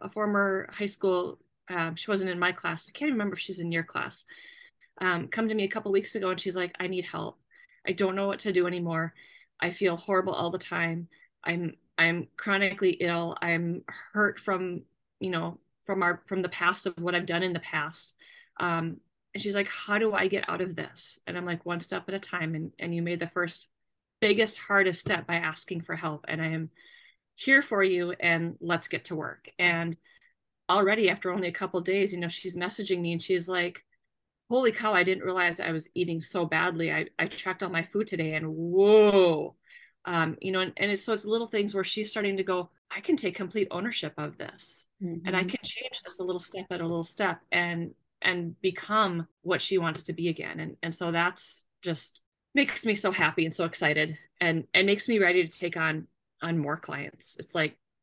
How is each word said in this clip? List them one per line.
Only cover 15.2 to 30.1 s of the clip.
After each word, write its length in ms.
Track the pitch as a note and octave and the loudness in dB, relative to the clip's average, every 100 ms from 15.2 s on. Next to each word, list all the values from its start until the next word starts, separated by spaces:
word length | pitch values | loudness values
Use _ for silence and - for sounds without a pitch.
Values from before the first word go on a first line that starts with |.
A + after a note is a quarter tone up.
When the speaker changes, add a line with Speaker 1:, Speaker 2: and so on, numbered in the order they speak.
| F#3+ | -2
Speaker 1:
know, 300 | E3+ E3+ E3+ _ _ - | -2 -4 -8 _ _ -4
from 160 | F#3+ | 0
our, 220 | F3 F3 - | 2 0 -2
from 140 | F#3+ | -2
the 60 | F3 | -2
past 360 | - F3 F#3+ F#3+ | 0 0 2 0
of 80 | E3+ | -2
what 160 | F3 | -2
I've 120 | F3 F3 | -2 0
done 180 | E3+ | 0
in 80 | F#3 | 0
the 60 | E3+ | -2
past." 560 | - D#3+ D3+ - - - - - - - | -4 -4 -2 -2 -2 -4 -20 -20 -16 -4
Um, 380 | F3+ E3 E3 - _ _ _ | -2 0 -2 -6 _ _ _
and 100 | G3+ | -6
she's 120 | G3+ G3+ | -2 0
like, 120 | G3 | -2
"How 280 | - - G#3 | -4 -2 2
do 140 | A3 | 2
I 140 | G3 F#3+ | 2 0
get 200 | G3 - | 0 -2
out 120 | E3+ | -4
of 140 | F#3 E3 | -4 -6
this?" 440 | D3+ - - - - | -8 -4 -2 -2 -4
And 100 | F3 | -6
I'm 80 | F3 | -4
like, 200 | E3+ F3 | -6 -4
"One 140 | F3 | -4
step 240 | - F#3 - | -4 -6 -6
at 80 | G3 | -8
a 40 | |
time." 360 | - F3+ D#3+ D#3 | -6 -4 -4 -4
And, 160 | E3 - | -6 -8
and 160 | E3+ E3+ | -4 -2
you 60 | |
made 180 | E3+ F3 | -2 -4
the 80 | E3+ | -4
first 400 | - E3+ - - _ _ _ _ - | -2 -2 -2 -6 _ _ _ _ 0
biggest, 360 | G#3+ G3+ G#3+ - | 4 4 4 0
hardest 440 | - G3 F#3 E3+ | 2 4 4 2
step 260 | - F3 - | 0 -2 0
by 80 | E3+ | -2
asking 460 | D#3+ D#3+ - E3+ | 0 -2 -4 -4
for 140 | E3 E3 | -6 -6
help. 280 | E3 D3 - | -4 -6 -6
And 120 | D#3 | -4
I 60 | D#3+ | -2
am 220 | D#3+ D#3+ _ - - _ _ _ - | -2 -6 _ -20 -20 _ _ _ -6
here 260 | - C4+ | 4 4
for 220 | C#4+ G3+ | 4 2
you, 300 | F#3+ F3+ F3 - | 4 4 0 0
and 360 | E3+ E3 E3+ - | 2 2 0 -4
let's 260 | E3+ E3+ - | -2 0 0
get 180 | E3 - | -6 -6
to 100 | D#3 | -8
work. 340 | - - - - | -8 -12 -12 0
And 380 | F3 E3+ E3+ E3 _ | 2 2 0 -6 _